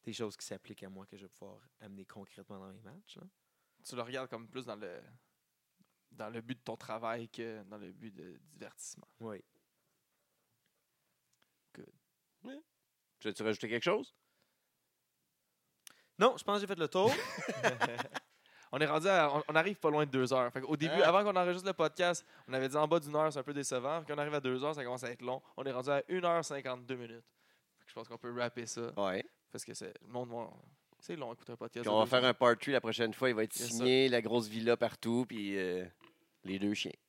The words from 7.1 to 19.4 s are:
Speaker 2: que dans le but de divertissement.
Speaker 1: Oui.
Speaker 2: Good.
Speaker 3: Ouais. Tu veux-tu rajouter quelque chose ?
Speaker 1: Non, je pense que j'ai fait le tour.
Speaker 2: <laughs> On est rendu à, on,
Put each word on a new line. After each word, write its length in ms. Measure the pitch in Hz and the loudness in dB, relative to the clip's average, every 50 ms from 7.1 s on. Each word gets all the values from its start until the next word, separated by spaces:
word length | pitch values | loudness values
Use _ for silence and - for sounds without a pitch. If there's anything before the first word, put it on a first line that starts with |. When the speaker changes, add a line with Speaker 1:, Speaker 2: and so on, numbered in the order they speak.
| 113 120 117 110 | -4 -4 -6 -10
Speaker 2:
que 340 | - - 117 117 110 107 101 | -10 -10 -8 -8 -8 -12 -14
dans 160 | 92 104 107 | -14 -16 -14
le 120 | 101 90 | -14 -16
but 200 | 95 - 113 110 98 | -16 -16 -18 -18 -16
de 240 | 92 87 90 80 58 _ _ | -16 -18 -18 -18 -20 _ _
divertissement. 560 | - - - - - - - - - - - _ _ _ | -20 -18 -18 -18 -16 -16 -16 -16 -16 -18 -20 _ _ _
Speaker 1:
Oui. 200 | 113 113 107 92 - _ _ _ _ _ _ _ _ _ _ _ _ _ _ _ _ _ _ _ _ _ _ _ _ _ _ _ _ _ _ _ _ _ _ _ _ _ _ _ _ _ _ _ _ _ _ | -12 -12 -12 -12 -14 _ _ _ _ _ _ _ _ _ _ _ _ _ _ _ _ _ _ _ _ _ _ _ _ _ _ _ _ _ _ _ _ _ _ _ _ _ _ _ _ _ _ _ _ _ _
Speaker 2:
Good. 160 | - - - _ _ _ _ _ _ _ _ _ _ - | -18 -18 -18 _ _ _ _ _ _ _ _ _ _ -14
Speaker 3:
Ouais. 180 | 240 269 294 320 _ _ _ _ _ _ _ _ _ _ _ | -14 -14 -14 -16 _ _ _ _ _ _ _ _ _ _ _
Tu 80 | - 110 | -4 -4
veux-tu 120 | 95 - | -4 -2
rajouter 280 | 110 110 107 - - 107 | -2 -2 -2 -2 -4 -4
quelque 140 | 117 120 - | -4 0 2
chose ? 300 | 175 196 220 277 - _ _ _ _ _ _ _ _ _ _ _ _ _ _ _ _ _ _ _ _ _ _ _ _ _ _ _ _ _ _ _ _ _ _ _ - - _ _ _ _ - | 2 0 0 -2 -8 _ _ _ _ _ _ _ _ _ _ _ _ _ _ _ _ _ _ _ _ _ _ _ _ _ _ _ _ _ _ _ _ _ _ _ -20 -20 _ _ _ _ 4
Speaker 1:
Non, 140 | 190 254 - | 4 4 4
je 60 | 143 - | 2 -2
pense 120 | - 202 | -2 -2
que 60 | 208 | -2
j'ai 60 | 202 | -2
fait 120 | 185 196 170 | -4 -2 -2
le 80 | 160 | -2
tour. 240 | 143 - 185 196 233 285 | 0 2 4 4 4 4
Speaker 2:
<laughs> 1600 | 339 - - - - - - - - - 214 127 120 120 - 120 123 - - - - _ _ _ _ _ _ _ - - - - | 2 -2 -6 -8 -8 -6 -6 -6 0 0 0 2 2 -2 -2 -2 -6 -8 -8 -8 -12 _ _ _ _ _ _ _ -20 -14 -8 0
On 60 | 139 | 0
est 60 | 156 | 0
rendu 220 | 143 151 156 160 196 | 2 2 2 4 4
à, 200 | 190 175 156 147 139 | 6 6 6 4 4
on, 80 | 151 | 0